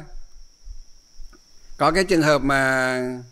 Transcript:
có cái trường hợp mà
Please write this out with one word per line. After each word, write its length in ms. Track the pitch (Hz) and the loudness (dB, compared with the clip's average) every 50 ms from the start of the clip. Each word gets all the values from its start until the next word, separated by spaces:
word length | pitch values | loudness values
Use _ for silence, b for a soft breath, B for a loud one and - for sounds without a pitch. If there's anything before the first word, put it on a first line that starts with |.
| 151 - - - - - - - - - _ _ - - - - - - - - - _ - - - - - - _ _ - - - - - | -8 -12 -12 -12 -12 -14 -16 -18 -20 -20 _ _ -16 -14 -14 -14 -16 -18 -20 -20 -20 _ -14 -14 -14 -14 -14 -20 _ _ -20 -20 -18 -14 -4
có 140 | - 143 151 | 0 0 2
cái 120 | 160 190 185 | 4 2 2
trường 180 | 180 190 165 | 4 4 4
hợp 200 | 147 151 151 139 | 4 4 4 4
mà 600 | 135 143 139 135 135 131 131 131 127 127 127 127 127 127 127 123 123 120 | 2 2 2 2 2 2 2 2 0 0 0 -2 -4 -4 -6 -8 -12 -16